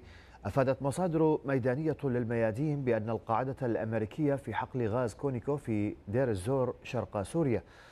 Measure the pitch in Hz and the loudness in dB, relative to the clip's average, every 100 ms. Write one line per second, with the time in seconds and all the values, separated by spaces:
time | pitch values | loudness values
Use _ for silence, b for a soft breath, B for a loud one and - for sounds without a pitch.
0 | B B B B 101 135 135 131 139 165 | B B B B -2 2 2 0 -2 -2
1 | 180 160 160 156 135 135 123 127 160 139 | 0 2 4 2 0 0 2 0 -2 -2
2 | 139 120 113 117 113 107 156 143 123 113 | 0 0 0 2 2 2 -2 0 2 0
3 | 107 110 - 113 131 131 127 110 110 110 | 0 -4 0 0 0 -2 -2 0 0 0
4 | 104 - 147 139 - 104 - 131 113 120 | -2 0 0 0 -2 -4 -4 -2 0 0
5 | 120 - 139 123 135 143 - 107 104 - | 0 -2 -4 -2 -2 -2 -2 0 0 -4
6 | - 117 131 98 98 135 120 - - 120 | -2 0 2 0 0 0 0 -2 -6 -4
7 | 104 104 95 165 143 101 B B B | -2 -4 -2 0 2 0 B B B